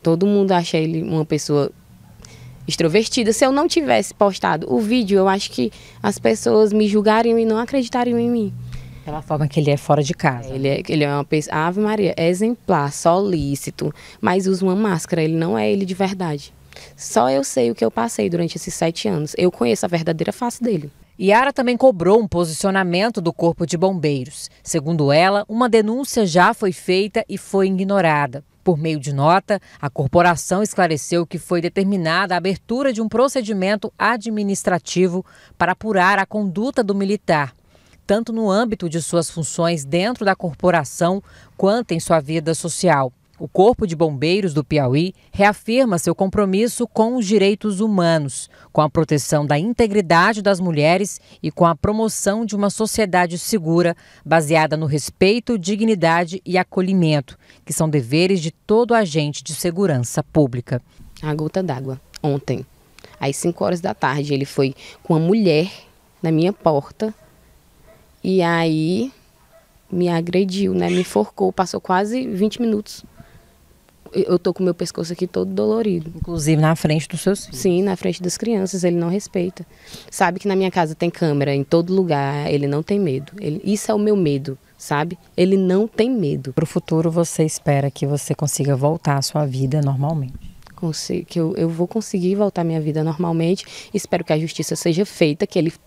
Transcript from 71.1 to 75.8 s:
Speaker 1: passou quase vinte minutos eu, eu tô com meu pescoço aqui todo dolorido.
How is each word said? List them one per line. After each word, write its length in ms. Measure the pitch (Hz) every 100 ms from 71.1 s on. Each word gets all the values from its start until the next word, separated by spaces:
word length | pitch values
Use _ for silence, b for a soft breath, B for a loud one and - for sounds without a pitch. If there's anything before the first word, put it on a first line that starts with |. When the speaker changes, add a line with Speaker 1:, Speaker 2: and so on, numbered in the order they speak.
| 202 208 - 190
Speaker 1:
passou 300 | - 185 190
quase 440 | - 185 208 247 254
vinte 360 | 190 214 -
minutos 420 | 233 214 - - - b b b b b _ _ _ _ - -
eu, 80 |
eu 160 | - 175
tô 140 | 190
com 100 | 175
meu 100 | 185
pescoço 380 | 175 175 - 165
aqui 160 | 175 175
todo 240 | 190 185
dolorido. 600 | 190 214 220